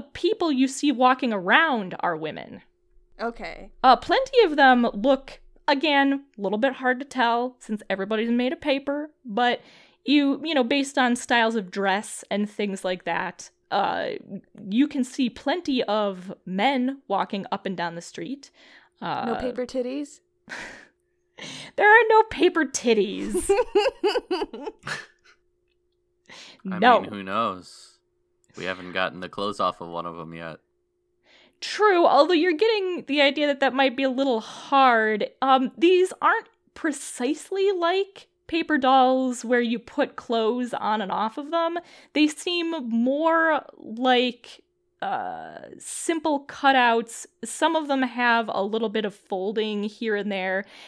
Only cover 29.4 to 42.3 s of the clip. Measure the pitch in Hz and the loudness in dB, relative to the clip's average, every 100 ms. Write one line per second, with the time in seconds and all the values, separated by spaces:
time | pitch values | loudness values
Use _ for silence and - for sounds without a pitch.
29.4 | 101 101 92 - 85 85 85 82 80 82 | -6 -2 -4 -4 -10 -10 -10 -12 -14 -14
30.4 | 82 78 _ _ _ _ _ _ _ _ | -14 -16 _ _ _ _ _ _ _ _
31.4 | _ _ - - 415 359 294 262 311 349 | _ _ -10 2 4 6 6 6 4 2
32.4 | 359 311 440 427 381 349 - 285 285 285 | 2 2 0 0 -2 -6 -2 2 2 2
33.4 | 294 277 277 254 269 254 269 254 277 226 | -2 0 0 2 0 0 -2 0 0 -2
34.4 | - - - 277 262 226 214 214 - - | -6 -16 0 4 6 4 2 0 -4 -2
35.4 | 262 262 262 - 339 359 370 - 311 440 | 4 4 2 2 4 6 4 2 0 0
36.4 | - _ _ - 339 269 - - 247 311 | -2 _ _ -6 -6 -6 -8 -4 -4 -4
37.4 | - 381 392 370 339 381 392 - - _ | -6 0 0 2 0 0 -4 -10 -20 _
38.4 | - 330 320 302 254 269 254 262 262 240 | -6 -4 0 2 4 6 6 4 0 -4
39.4 | 226 247 240 226 - - 277 - - 226 | 0 0 2 -2 -4 -4 -4 -4 -4 0
40.4 | 220 247 247 - 208 214 190 185 220 294 | 0 0 -4 -4 -2 -2 -2 -4 -4 -6
41.4 | 285 339 330 339 - - - 285 302 | -4 -2 -2 -4 -10 -18 -4 2 2